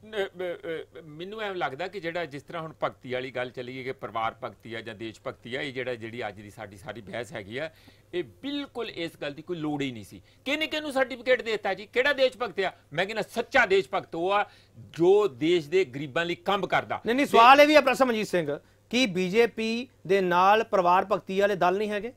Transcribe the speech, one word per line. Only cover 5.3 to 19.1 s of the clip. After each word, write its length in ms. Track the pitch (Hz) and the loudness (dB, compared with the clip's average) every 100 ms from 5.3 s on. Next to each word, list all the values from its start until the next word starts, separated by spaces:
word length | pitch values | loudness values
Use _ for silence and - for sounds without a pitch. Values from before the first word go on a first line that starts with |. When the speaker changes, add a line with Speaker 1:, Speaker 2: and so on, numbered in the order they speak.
| 117 120 131 | -14 -10 -8
Speaker 1:
ਆ, 60 | |
ਇਹ 120 | 147 | -6
ਜਿਹੜਾ, 220 | 127 123 120 | -8 -8 -8
ਜਿਹੜੀ 320 | 113 120 110 | -10 -8 -8
ਅੱਜ 140 | 98 | -10
ਦੀ 80 | 104 | -18
ਸਾਡੀ 280 | 101 104 101 | -16 -16 -14
ਸਾਰੀ 240 | - 107 | -14 -14
ਬਹਿਸ 320 | 98 104 117 | -10 -10 -10
ਹੈਗੀ 240 | 117 98 120 | -12 -10 -10
ਆ, 120 | 156 - - _ _ | -10 -12 -20 _ _
ਇਹ 100 | 175 | -8
ਬਿਲਕੁਲ 680 | 151 - 269 285 285 - 151 | -8 -10 -8 -8 -8 -10 -10
ਇਸ 220 | - 165 - | -8 -10 -8
ਗੱਲ 120 | 151 | -10
ਦੀ 80 | 143 | -10
ਕੋਈ 160 | 156 175 | -10 -6
ਲੋੜ 240 | 151 147 | -4 -4
ਹੀ 100 | 139 | -4
ਨਹੀਂ 120 | 120 | -6
ਸੀ। 180 | 98 101 _ _ - | -14 -20 _ _ -6
ਕਿਹਨੇ 220 | 302 311 | -4 -2
ਕਿਹਨੂੰ 260 | 311 302 | -4 -4
certificate 480 | 262 254 247 240 254 | -4 -4 -4 0 0
ਦੇ 100 | 226 | 0
ਦਿੱਤਾ 220 | 220 202 | -4 -4
ਜੀ? 120 | 185 208 | -6 -4
ਕਿਹੜਾ 280 | 226 269 | 0 0
ਦੇਸ਼ 240 | 269 262 202 | 2 0 0
ਭਗਤ 220 | 240 185 | -8 -2
ਆ? 120 | 185 - _ | -4 -4 _
ਮੈਂ 120 | 147 190 | -4 -4
ਕਹਿੰਦਾ 160 | 220 | -4
ਸੱਚਾ 440 | 185 - 226 269 226 | -4 -4 0 2 4
ਦੇਸ਼ 240 | 196 190 | 4 2
ਭਗਤ 220 | 190 - 165 | -6 -6 -4
ਉਹ 160 | 175 | 0
ਆ 140 | 202 196 - _ - | 0 -2 -8 _ -20
ਜੋ 480 | 120 151 175 202 208 | -18 2 6 6 4
ਦੇਸ਼ 420 | 123 151 175 143 | 0 0 0 0
ਦੇ 160 | 180 165 | 0 0
ਗਰੀਬਾਂ 400 | 123 147 131 170 | -4 -6 -4 -4
ਲਈ 100 | 175 | -4
ਕੰਮ 320 | - 196 180 | -2 -2 0
ਕਰਦਾ। 340 | 151 107 113 - | -2 -2 -6 -2
Speaker 2:
ਨਹੀਂ, 100 | 247 | 0
ਨਹੀਂ, 100 | 285 | 4
Speaker 1:
ਤੇ 60 | |
Speaker 2:
ਸਵਾਲ 300 | 214 233 277 | 8 10 10
ਇਹ 60 | 294 | 10
ਵੀ 80 | 302 | 8
ਆ, 40 | |
ਰਸਮਜੀਤ 480 | 262 247 262 220 196 | 6 2 2 2 0
ਸਿੰਘ, 320 | 180 151 143 _ _ _ | -2 -2 -6 _ _ _
ਕੀ 160 | - | 0
ਬੀਜੇਪੀ 840 | 254 | 0